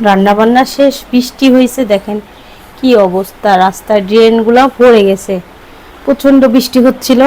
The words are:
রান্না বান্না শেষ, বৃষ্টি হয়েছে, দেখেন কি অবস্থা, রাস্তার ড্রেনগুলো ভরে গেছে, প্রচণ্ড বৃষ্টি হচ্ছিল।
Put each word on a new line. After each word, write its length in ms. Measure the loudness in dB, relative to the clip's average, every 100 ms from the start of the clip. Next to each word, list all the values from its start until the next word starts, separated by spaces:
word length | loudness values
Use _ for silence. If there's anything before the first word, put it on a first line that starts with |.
রান্না 320 | -2 0 0
বান্না 300 | 0 0 0
শেষ, 300 | -2 0 -2 -2 -4
বৃষ্টি 360 | -4 -4 -2 0
হয়েছে, 340 | 2 0 -2
দেখেন 360 | -4 -4 -4 -10 -12 -20 -20 -20 -20 -6
কি 160 | 0 2
অবস্থা, 540 | 0 -2 -8 -6 -2 0
রাস্তার 480 | 0 -4 -4 -4 0
ড্রেনগুলো 560 | 0 2 2 2 2 0
ভরে 360 | 2 2 4
গেছে, 360 | 2 -2 -6 -10 -10 -20 -20 -20 -20 -10
প্রচণ্ড 420 | -6 -2 2 2 2
বৃষ্টি 320 | 0 0 0
হচ্ছিল। 400 | 0 -2 -2 0